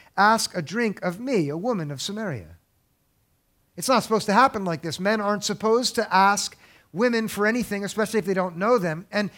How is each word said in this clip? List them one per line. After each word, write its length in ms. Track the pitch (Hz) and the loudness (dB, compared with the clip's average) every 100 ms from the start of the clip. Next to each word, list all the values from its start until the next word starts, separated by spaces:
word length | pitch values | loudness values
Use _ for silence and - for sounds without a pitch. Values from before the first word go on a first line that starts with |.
| _ - | _ 4
ask 400 | 202 220 - 180 | 4 4 0 -4
a 60 | |
drink 400 | 147 208 226 185 | -6 -2 -2 -2
of 160 | 180 180 | -6 -4
me, 300 | 247 233 147 | 0 0 0
a 80 | 156 | -2
woman 340 | 226 220 151 | -2 -2 -4
of 100 | 139 | -6
Samaria?" 560 | - 208 214 123 80 87 _ _ _ _ _ _ _ _ _ _ _ - | -6 -6 -6 -6 -10 -20 _ _ _ _ _ _ _ _ _ _ _ -10
It's 120 | 175 | 0
not 160 | 247 | 0
supposed 220 | - 220 - | 2 -2 2
to 60 | |
happen 320 | 202 269 226 | 4 4 2
like 180 | 190 160 | -4 -4
this. 180 | 170 - | -6 -4
Men 200 | 196 220 | -2 0
aren't 220 | 202 208 | 0 -2
supposed 540 | - 202 220 226 247 - | -4 -2 2 2 2 -2
to 180 | 208 | 2
ask 420 | 190 196 202 - - - _ _ | 4 4 4 -4 -10 -20 _ _
women 340 | 160 247 226 220 | -2 0 2 -2
for 220 | 196 208 | 0 0
anything, 360 | 240 220 202 | 0 -2 -4
especially 360 | 196 - 202 220 | -4 -2 0 0
if 60 | 175 | 0
they 60 | |
don't 240 | 190 180 165 | -2 -2 -2
know 220 | 208 247 | 2 2
them. 300 | 175 156 196 | 2 -4 -6
And 200 | 202 202 | -4 -4